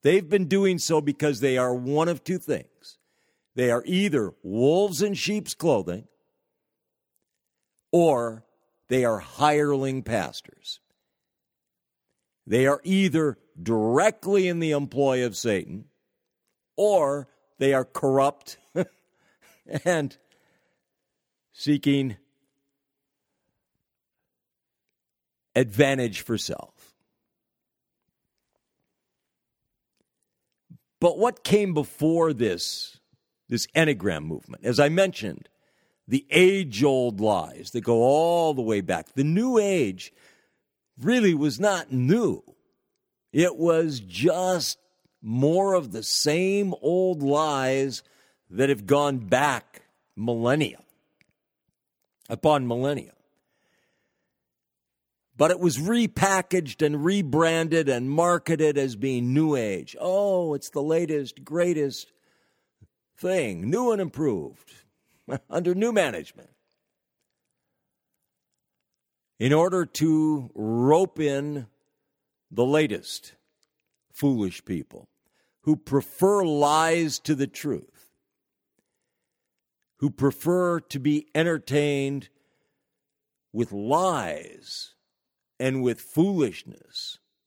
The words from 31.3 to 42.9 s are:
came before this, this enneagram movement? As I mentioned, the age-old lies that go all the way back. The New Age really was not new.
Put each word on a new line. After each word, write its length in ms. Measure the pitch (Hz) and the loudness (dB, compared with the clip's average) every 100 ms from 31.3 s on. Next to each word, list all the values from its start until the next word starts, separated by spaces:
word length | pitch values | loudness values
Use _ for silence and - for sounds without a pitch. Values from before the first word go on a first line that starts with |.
| - | 0
came 300 | - 208 202 | 0 2 2
before 600 | 156 139 - 156 165 165 | -2 -4 -2 0 2 2
this, 680 | 131 113 87 - - - - _ _ _ _ _ | 2 -2 -2 -6 -10 -14 -18 _ _ _ _ _
this 200 | 117 - 160 | -6 -2 0
enneagram 480 | 156 120 95 80 | 0 0 -2 -4
movement? 420 | 78 80 - 60 117 | -6 -12 -12 -8 -2
As 140 | 123 | 2
I 100 | 147 | 4
mentioned, 600 | 170 190 - 139 - - _ _ _ _ _ - | 4 0 -2 -10 -10 -18 _ _ _ _ _ -4
the 180 | 135 - | -4 2
age-old 880 | 160 185 196 165 104 143 131 123 101 | 4 6 4 -4 0 2 2 0 0
lies 520 | 107 98 78 - 123 | 0 0 -2 -12 -10
that 100 | 120 | -6
go 200 | 107 117 | 2 4
all 520 | 123 147 170 170 160 | 6 4 2 2 0
the 80 | 135 | 0
way 200 | 113 104 | -2 -2
back. 320 | 92 87 - | -2 -6 -4
The 100 | 135 | -2
New 340 | 143 170 247 240 | 0 0 2 2
Age 560 | 202 185 110 92 - _ _ _ _ _ _ _ _ - | 2 0 0 -4 -16 _ _ _ _ _ _ _ _ -6
really 340 | 139 247 208 | 0 4 4
was 260 | 156 151 113 | 2 0 0
not 320 | 190 185 - | 0 0 -4
new. 520 | 127 123 214 202 101 - _ _ _ _ | -2 2 2 2 -4 -10 _ _ _ _